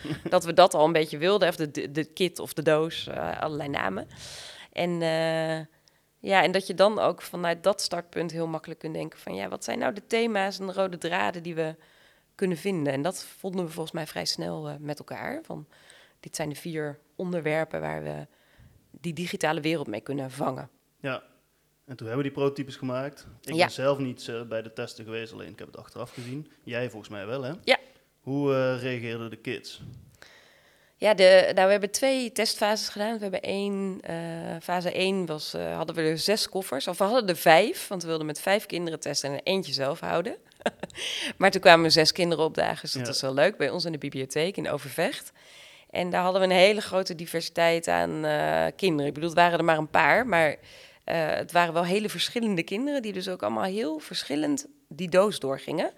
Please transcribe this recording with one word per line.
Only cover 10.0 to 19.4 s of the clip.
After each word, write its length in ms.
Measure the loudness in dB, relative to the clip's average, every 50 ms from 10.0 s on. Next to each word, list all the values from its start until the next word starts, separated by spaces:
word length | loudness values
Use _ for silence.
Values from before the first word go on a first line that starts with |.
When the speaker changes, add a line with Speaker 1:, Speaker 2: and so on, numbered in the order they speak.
| -4 -2
Speaker 1:
thema's 520 | 0 0 2 2 0 0 -2 -2 -4 -6
en 80 | -8 -4
de 60 | -2
rode 240 | -2 -2 -2 -2 -4
draden 460 | -4 -2 0 0 0 0 -2 -4 -8
die 120 | -6 -4
we 200 | -4 -4 -4 -6 -10 _ _ _ _ _ _ _ _ _ _ _
kunnen 220 | -2 -2 0 0 -2
vinden?" 360 | -2 -2 -2 0 0 0 0
En 80 | -2
dat 220 | -2 -4 -4 -6 -10 -16 -16 -14
vonden 280 | -10 -8 -6 -4 -4
we 60 | -4
volgens 220 | -6 -8 -8 -8 -8
mij 120 | -8 -8 -8
vrij 180 | -8 -6 -4
snel, 420 | -4 -4 -4 -4 -6 -6 -6 -8 -8
eh, 80 | -10 -8
met 200 | -8 -8 -8 -8
elkaar. 400 | -10 -12 -10 -8 -8 -8 -8 -8 -10
Van, 240 | -12 -12 -14 -14 -16 _ -20 -20 -20 -20 -20 -20 _ _ _
"Dit 160 | -18 -12 -10
zijn 140 | -8 -6 -6
de 60 | -8
vier 440 | -8 -10 -8 -6 -6 -6 -6 -8 -12 _ _ _
onderwerpen 680 | -8 -6 -4 -4 -4 -2 0 0 0 -2 -2 -4 -6
waar 220 | -6 -4 -6 -6 -6
we 240 | -6 -8 -8 -10 -14 _ _ _ _ _ _ -20 -20 _ _ _ _ -18 -12
die 120 | -10 -8 -8
digitale 480 | -6 -6 -6 -4 -2